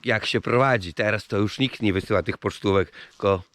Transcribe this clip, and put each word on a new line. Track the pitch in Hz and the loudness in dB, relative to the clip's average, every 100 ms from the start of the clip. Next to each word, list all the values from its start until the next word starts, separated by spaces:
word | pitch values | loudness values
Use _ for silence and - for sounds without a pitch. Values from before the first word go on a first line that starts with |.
| 123 | -2
jak | 107 - | -2 0
się | 120 | -2
prowadzi. | 113 120 135 123 87 | 0 2 4 2 -2
Teraz | 80 107 107 - | -2 -2 -2 -2
to | 104 | 0
już | 104 - | 0 0
nikt | 131 - | -2 0
nie | 107 | 0
wysyła | 95 - 101 | 0 0 0
tych | 85 - | 0 -4
pocztówek, | 101 - 104 98 92 - - | -6 -2 0 2 0 -6 -20
tylko, | - 101 95 - | -4 0 0 -2